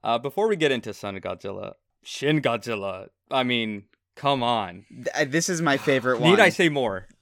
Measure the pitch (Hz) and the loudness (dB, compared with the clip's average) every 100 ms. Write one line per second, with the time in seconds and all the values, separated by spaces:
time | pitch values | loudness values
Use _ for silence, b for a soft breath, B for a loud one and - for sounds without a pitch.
0 | 107 117 135 165 220 202 151 127 113 101 | -2 -2 -2 -2 0 2 0 0 -4 -10
1 | 104 98 92 92 104 98 98 - _ _ | -8 -8 -8 -8 -10 -10 -12 -14 _ _
2 | - - 135 151 135 117 120 107 98 92 | -16 -4 0 2 2 -2 -4 -6 -6 -8
3 | 98 _ _ 135 123 123 110 104 95 _ | -14 _ _ 0 2 0 -2 -6 -14 _
4 | _ - 143 139 120 120 95 87 - - | _ -4 -2 0 0 -2 -4 -10 -20 -12
5 | 120 143 147 147 165 175 165 139 - 131 | -8 -2 0 0 -2 0 0 2 2 0
6 | 123 120 151 202 196 - 175 147 120 95 | 2 4 6 8 6 6 2 2 -2 -4
7 | - _ | -10 _